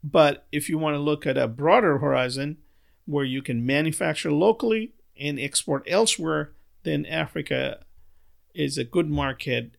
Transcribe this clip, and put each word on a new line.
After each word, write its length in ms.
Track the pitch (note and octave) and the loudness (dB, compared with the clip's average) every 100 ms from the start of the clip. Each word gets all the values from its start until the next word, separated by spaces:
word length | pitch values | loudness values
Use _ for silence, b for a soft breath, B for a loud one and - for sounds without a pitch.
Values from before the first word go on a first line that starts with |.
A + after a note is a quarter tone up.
But 420 | D3 E3+ D3 C#3 _ | 0 4 4 4 _
if 160 | D3 D3 | -6 -2
you 80 | D#3 | -2
want 200 | D#3 D3 | 0 0
to 40 | |
look 260 | D3 D3+ D3+ | 0 0 0
at 120 | C#3 | 0
a 100 | B2 | 0
broader 500 | A#2 D3+ G#3 G#3 C#3 | 0 4 6 4 2
horizon 600 | D3 C3+ B2+ B2+ C#3+ D3+ - _ _ _ - | 2 0 0 -2 -6 -8 -16 _ _ _ -6
where 180 | C#3+ | -2
you 160 | C3+ C3 | -2 -4
can 240 | C3+ A#2+ | -2 -2
manufacture 640 | A#2+ C#3 D#3+ D3+ F3+ D3+ E3 | 2 2 2 0 -2 -2 0
locally 640 | D3 F#3+ A3+ A#3+ A3 A3 _ _ _ | 2 4 4 2 0 -2 _ _ _
and 220 | C#3+ C#3+ | -6 -4
export 440 | C#3 - - C#3+ - | -4 -4 -2 -4 0
elsewhere, 680 | F3+ A3 - D#3+ D#3 D3+ - - _ | 2 2 0 -2 -2 -4 -10 -20 _
then 240 | - D3 - | -4 -4 -2
Africa 760 | D#3+ D#3 - D#3 C3 C3 - - - - - - _ _ | -4 -4 -6 -4 -2 -2 -6 -14 -20 -20 -20 -20 _ _
is 220 | F3+ C#3+ C#3 | -6 -4 -4
a 80 | |
good 240 | B2 F3+ D#3+ | -4 -2 0
market 640 | D3 C#3 C3 - A#2+ A#2+ | 0 -2 -4 -4 -4 -4